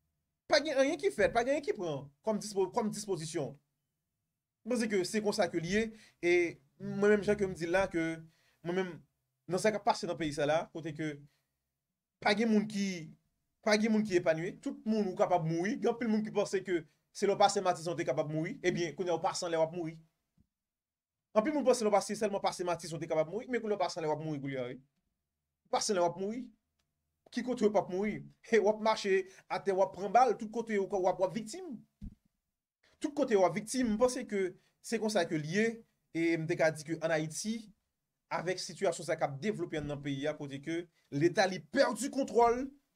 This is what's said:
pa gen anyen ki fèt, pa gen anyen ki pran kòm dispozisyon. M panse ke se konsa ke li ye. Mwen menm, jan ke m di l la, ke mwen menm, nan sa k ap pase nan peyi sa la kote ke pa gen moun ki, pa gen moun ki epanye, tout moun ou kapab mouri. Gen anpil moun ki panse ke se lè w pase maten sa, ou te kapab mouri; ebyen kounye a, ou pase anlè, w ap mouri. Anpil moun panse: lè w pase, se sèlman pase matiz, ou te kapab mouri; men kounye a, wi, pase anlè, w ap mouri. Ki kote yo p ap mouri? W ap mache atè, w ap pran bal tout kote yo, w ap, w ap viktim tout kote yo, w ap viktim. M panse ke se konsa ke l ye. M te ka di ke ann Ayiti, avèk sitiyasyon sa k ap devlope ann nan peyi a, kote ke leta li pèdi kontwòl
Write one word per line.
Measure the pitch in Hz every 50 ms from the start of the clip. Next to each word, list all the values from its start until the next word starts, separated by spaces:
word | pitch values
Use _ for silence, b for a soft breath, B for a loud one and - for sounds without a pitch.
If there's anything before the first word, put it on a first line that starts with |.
| _ _ _ _ _ _ _ _ _ -
pa | 349 302 285
gen | 311 277 262
anyen | 269 277 - -
ki | - 392 -
fèt, | - 196 170 -
pa | 233 240
gen | 262 277 311
anyen | 294
ki | - 392 -
pran | 180 165 147 135 - - _ _ -
kòm | 226 214 202 - - - 196 190 180 - 240 220 208 214
dispozisyon. | - - 196 190 156 160 156 - 170 139 120 - - _ _ _ _ _ _ _ _ _ _ _ _ _ _ _ _ _ _ _ _ -
M | 220 247
panse | 233 240 214
ke | 208 196 175 180
se | - 214 214
konsa | 208 202 - 190 170
ke | - 170
li | 160 175 190
ye. | 214 226 220 220 B B B B B - 175 175 175 175 165 - - _ _ _ -
Mwen | 196 202 202 202 202 208 214 202
menm, | - 208
jan | 208 208
ke | 202 190
m | 185 156
di | 175 170
l | 175
la, | 190 196 185
ke | 180 165 165 165 165 160 160 b b b b b b b b
mwen | 165 175 185
menm, | 190 180 165 139 - _ _ _ _ _ _ _ _ -
nan | 165 180
sa | 170 214 214
k | 202
ap | - 240
pase | 214 - - 170
nan | 175 -
peyi | 165 151 143
sa | 156 147 143
la | 151 165 196 - -
kote | 170 147 170 156
ke | 151 160 151 147 143 143 - _ _ _ _ _ _ _ _ _ _ _ _ _ _ _ _ _ - -
pa | 208 208
gen | 196 233 233
moun | 214 208 214 214
ki, | 208 202 202 196 185 170 156 156 - _ _ _ _ _ _ _ _ _ -
pa | 220 214 214
gen | 214 226 214
moun | 214 214
ki | 214 185 175
epanye, | 175 170 160 160 165 202 - - -
tout | 285 - - -
moun | 220 220 220 202 185
ou | 175 -
kapab | 202 180 180 175 160 160
mouri. | 165 165 175 202 269 -
Gen | 190 233 226
anpil | 233 247 226
moun | 214 220 214
ki | 196 156
panse | 196 196 - - 190 185
ke | - 156 170 - b b b b _ -
se | - 208 196
lè | 196
w | 208
pase | 208 196 - 202 185
maten | 185 175 165 160
sa, | 180 170
ou | 143
te | 170 175
kapab | 156 151 151 147
mouri; | 156 156 160 185 - - -
ebyen | 180 214 233 - - - -
kounye | 185 175 170
a, | 160
ou | -
pase | - - - 185 175
anlè, | 165 160
w | 160
ap | 156 165
mouri. | 180 170 160 170 160 - _ _ _ _ _ _ _ _ _ _ _ _ _ _ _ _ _ _ _ _ _ _ _ _ _ - 214
Anpil | 214 302 302
moun | 294 247 254
panse: | 247 247 220
lè | 208
w | 208
pase, | 196 190 - 208
se | - 220
sèlman | 208 202 190 -
pase | 190 165 - 180 180
matiz, | 170 165 - - 160
ou | 147
te | 143 147
kapab | 165 156 160 156
mouri; | 180 220 254 -
men | 254 233 226
kounye | 214 208
a, | 202
wi, | 180
pase | 170 - 175
anlè, | 160 151 156 147 156 156 151 139 143 139 135 131 123 123 127 127 - _ _ _ _ _ _ _ _ _ _ _ _ _ _ _ _ _ - - - - 214 180 175
w | 170
ap | - -
mouri. | 196 202 226 262 - - - _ _ _ _ _ _ _ _ _ _ _ _ _ _ _
Ki | - 247 220
kote | 254 247 247
yo | - 208
p | 208 190
ap | 170 - 180
mouri? | 185 208 214 185 143 143 - - _ - -
W | 226 220 185 202
ap | 214 220
mache | 214 226 220 - - 202 190 190 185 B B B B B -
atè, | 185 - 190 190
w | 185 190
ap | 185 -
pran | 170 190 202 190
bal | 233 262 262 403 -
tout | 226 214
kote | 220 233 226 226 220
yo, | 196 190 180
w | 202 196 180 185
ap, | 180 170
w | 190 -
ap | 156
viktim | 226 214 214 - 359 370 339 247 - - _ _ - - - - _ _ _ _ _ _ _ _ _ _ _ _ _ _ b b b
tout | - 302 285
kote | - 277 269 226 196
yo, | 185
w | 175
ap | 156
viktim. | 208 214 - - 254 262 233 208
M | 214
panse | 254 247 254 277 240 -
ke | 214 196 190 175 - b b b b b b
se | - 233 220
konsa | 214 220 214 196 170 165
ke | 175 156
l | 147 151
ye. | 165 202 220 226 226 226 - _ _ _ _ _ - 165
M | 165 170 165 160 160 160
te | 175 170
ka | 170 160 156
di | 160 - 151
ke | 165 156 160
ann | 165 165
Ayiti, | 156 156 156 - - - 214 226 233 - - - _ _ _ _ _ _ _ _ _ _ - 147
avèk | 170 165 175 185 185
sitiyasyon | - - 170 - 196 185 - - 160
sa | 147 165 165
k | 165 151
ap | 139 135
devlope | 135 214 208 160 175 170 165 156
ann | 147 147
nan | 147 143
peyi | 143 147 139 135 139
a, | 151 147
kote | 147 151 139 135 139 143
ke | - 165 165 175 - _ _ _ -
leta | - 143 156 175 - 220 196 190
li | 190 185
pèdi | - - - 277 269 240 226 - 240 285 -
kontwòl | 262 269 - 196 220 233 233 233 247 269 277 - - _ _ _